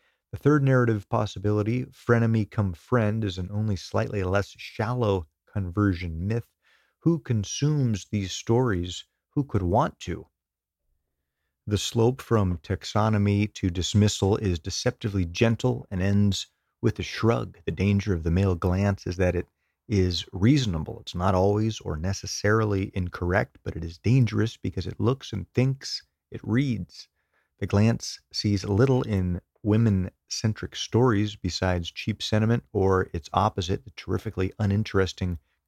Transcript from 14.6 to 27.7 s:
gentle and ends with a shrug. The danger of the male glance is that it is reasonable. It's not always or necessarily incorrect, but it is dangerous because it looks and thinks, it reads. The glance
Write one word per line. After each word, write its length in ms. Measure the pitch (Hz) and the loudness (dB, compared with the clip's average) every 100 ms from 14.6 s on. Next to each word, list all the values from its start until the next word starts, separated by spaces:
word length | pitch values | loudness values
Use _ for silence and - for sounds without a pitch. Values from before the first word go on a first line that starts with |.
| 95 - 123 - 110 98 85 | -4 -4 -4 -4 -4 -2 -2
gentle 600 | 87 117 113 127 120 - | 2 2 2 0 -2 -6
and 100 | 92 | -2
ends 460 | 95 101 101 92 - _ _ _ | 2 4 2 0 -6 _ _ _
with 160 | 113 - | -2 -2
a 60 | |
shrug. 560 | - - 110 120 104 - - | -6 -2 0 0 -4 -10 -8
The 60 | |
danger 400 | 80 95 101 104 | 0 2 2 2
of 120 | 87 | -2
the 80 | 82 | 0
male 240 | 87 98 85 | 2 2 0
glance 500 | 92 92 101 98 - | 0 0 0 -2 -4
is 120 | 90 | -2
that 180 | 92 87 | 0 0
it 100 | - _ _ _ - | -4 _ _ _ -2
is 380 | 104 92 87 - | 2 2 0 -6
reasonable. 640 | 87 107 147 117 80 - - | 2 4 4 2 -4 -6 -10
It's 120 | - | -10
not 220 | 85 92 92 | -2 2 4
always 440 | 98 104 110 107 | 4 2 -2 -4
or 160 | 95 78 | -6 -4
necessarily 920 | 90 98 95 - 104 110 110 98 101 98 | -4 -4 -8 -2 2 2 2 0 -2 -4
incorrect, 640 | 87 - 87 95 131 _ | -6 -4 0 0 0 _
but 120 | - 82 | -10 -8
it 80 | |
is 160 | 82 87 | -10 -4
dangerous 580 | 101 131 117 107 110 - | 2 4 4 2 -2 -4
because 300 | 101 - 90 | -8 -6 -6
it 120 | - | -2
looks 320 | 107 135 - | -2 -2 -6
and 140 | 98 87 | -10 -4
thinks, 480 | - 131 135 - - - _ _ | 0 0 0 -8 -12 -14 _ _
it 100 | - | -12
reads. 640 | - 117 143 104 85 - - _ _ _ _ - | -2 0 0 -2 -6 -14 -20 _ _ _ _ -10
The 80 | |
glance 520 | 95 | 0